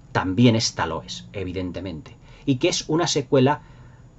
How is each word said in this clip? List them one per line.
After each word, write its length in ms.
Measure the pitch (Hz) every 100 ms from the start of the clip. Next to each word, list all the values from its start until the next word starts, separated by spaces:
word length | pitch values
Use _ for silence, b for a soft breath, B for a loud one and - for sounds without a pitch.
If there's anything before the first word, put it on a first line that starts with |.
| -
también 440 | 101 92 92 123 113
esta 300 | - - 80
lo 160 | 80
es, 260 | - - -
evidentemente. 840 | 101 92 90 90 87 92 78 - - b b 139
Y 120 | 127
que 120 | 175
es 160 | - -
una 200 | 160 165
secuela, 540 | 147 127 135 131 147 B B B B B